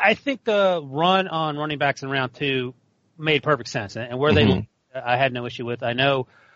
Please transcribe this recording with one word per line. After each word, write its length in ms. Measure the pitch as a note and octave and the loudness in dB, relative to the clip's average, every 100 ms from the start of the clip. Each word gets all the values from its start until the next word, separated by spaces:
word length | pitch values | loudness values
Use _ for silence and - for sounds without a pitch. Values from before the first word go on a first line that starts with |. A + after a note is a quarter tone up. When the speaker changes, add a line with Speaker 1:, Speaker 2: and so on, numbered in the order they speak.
Speaker 1:
I 100 | G3+ A3 | 2 0
think 280 | C#4 C4 | -4 -4
the 380 | - G3+ F#3+ F3 | -2 2 2 0
run 460 | C#3 C#3 F3 F#3+ F#3 | -4 0 2 2 0
on 260 | D#3+ D#3 D3 | -2 -2 -4
running 220 | D3+ C#3+ | -4 0
backs 260 | C#3+ - | -2 -2
in 60 | C3+ | -4
round 240 | C3+ B2+ | -2 -4
two 400 | - C#3+ C3 B2+ - _ _ _ - | -4 -2 -2 -4 -10 _ _ _ -6
made 240 | D#3 D3 | 0 0
perfect 280 | D3 C3+ A2+ | 2 0 -2
sense, 260 | B2+ G2+ A2 | -6 -6 -8
and, 140 | B2 | -8
and 100 | B2+ | 0
where 140 | D3 | 4
Speaker 2:
Mm-hmm. 260 | - G#2 F#2 G#2+ _ _ | 6 6 2 -2 _ _
Speaker 1:
they, 60 | B2+ | -8
I 160 | B2 B2 | -2 2
had 160 | C3+ | 2
no 140 | B2 A#2+ | 0 -8
issue 200 | A#2+ A#2 | -8 -8
with. 160 | A#2+ | -4
I 120 | A#2+ | -4
know, 340 | A#2+ C#3 C3+ B2+ _ _ | 0 2 2 -2 _ _